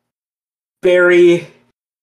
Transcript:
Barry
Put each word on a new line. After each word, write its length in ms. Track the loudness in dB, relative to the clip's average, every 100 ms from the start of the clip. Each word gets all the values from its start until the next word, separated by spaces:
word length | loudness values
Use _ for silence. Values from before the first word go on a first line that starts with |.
| _ _ _ _ _ _ _ _
Barry 640 | -4 -2 0 2 0 0 -6 _ _ _ _ _